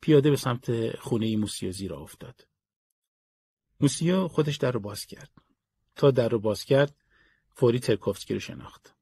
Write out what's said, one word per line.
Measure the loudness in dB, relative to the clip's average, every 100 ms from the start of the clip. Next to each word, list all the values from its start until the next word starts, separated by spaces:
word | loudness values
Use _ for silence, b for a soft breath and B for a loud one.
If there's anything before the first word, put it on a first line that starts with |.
پیاده | 6 6 6
به | 2
سمت | 0 -4 -4 -4 -4 -6
خونهٔ | -4 -2 0 0
موسیوزی | -2 -4 -8 -8 -10
راه | -10
افتاد. | -14 -18 -20 -20 _ _ _ _ _ _ _ _ _ _ _ _ _ _
موسیو | 0 2 0 0 0
خودش | -2 -2 0
در | -2
رو | -4
باز | -8 -12 -16
کرد. | -18 -20 _ _ _ _ _ _ 2
تا | 4
در | 4 2
رو | 0
باز | -2 -4
کرد، | 2 2 2 _ _ _ _ _ _
فوری | 0 2 2
ترکوفسکی | 0 -2 -2 -6 -6
رو | -8
شناخت. | -8 -14 -16 -20 -20 _